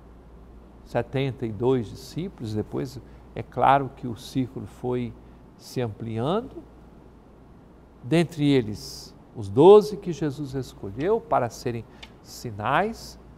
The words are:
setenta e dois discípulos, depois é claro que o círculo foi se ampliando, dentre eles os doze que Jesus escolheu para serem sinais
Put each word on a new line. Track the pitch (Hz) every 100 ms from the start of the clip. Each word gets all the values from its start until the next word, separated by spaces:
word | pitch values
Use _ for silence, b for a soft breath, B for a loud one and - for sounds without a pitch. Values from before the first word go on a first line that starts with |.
| - - - - - - - -
setenta | - 120 117 131 135 117 117
e |
dois | 101 120 135 101
discípulos, | 110 - 147 196 - 110 107
depois | - 127 139 127 B B B -
é |
claro | - 127 123 139 131 -
que | 123
o | 110
círculo | - 139 123 117 104
foi | - 123 123 117 - B B - -
se | - 131
ampliando, | 120 101 113 110 131 208 269 339 - - - - - - - - - - - - - -
dentre | 120 160 151 - 147
eles | 135 107 104 - - - - - 120
os | 98
doze | 104 175 214 208 196
que | 175
Jesus | 160 151 135 139 135
escolheu | 123 - 98 107 170 226
para | - 135 120
serem | - 123 117 110 B B B
sinais | - - 120 104 107 151 214 226 - - -